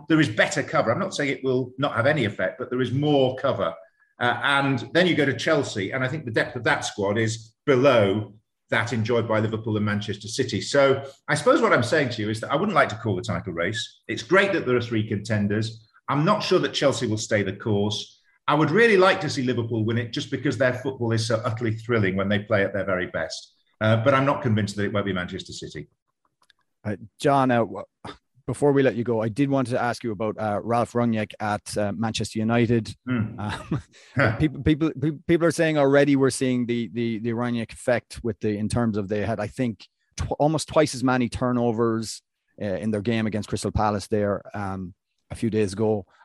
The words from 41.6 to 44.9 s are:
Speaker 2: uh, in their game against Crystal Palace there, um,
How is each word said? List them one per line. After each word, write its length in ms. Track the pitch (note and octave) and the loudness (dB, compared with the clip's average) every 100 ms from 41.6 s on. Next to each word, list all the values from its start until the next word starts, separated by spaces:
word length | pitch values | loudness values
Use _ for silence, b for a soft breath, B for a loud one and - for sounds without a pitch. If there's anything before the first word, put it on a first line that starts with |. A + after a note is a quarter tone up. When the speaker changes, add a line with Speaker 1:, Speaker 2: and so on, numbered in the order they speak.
| A#2+ A2 A#2 A2+ A2 - _ _ _ - | 0 2 0 0 -4 -10 _ _ _ -10
Speaker 2:
uh, 40 | G#2 | -6
in 260 | F#2 A2 | -4 -2
their 100 | G#2+ | -2
game 240 | G#2+ A2+ A2 | 0 0 0
against 240 | G#2 G2 | -4 -4
Crystal 220 | G#2+ G#2 | -6 -2
Palace 340 | - G#2+ G#2 - | 0 0 0 -2
there, 340 | G#2+ G2+ G2 - | 0 0 -2 -6
um, 400 | G#2 G2+ F#2+ F2+ | -10 -8 -8 -10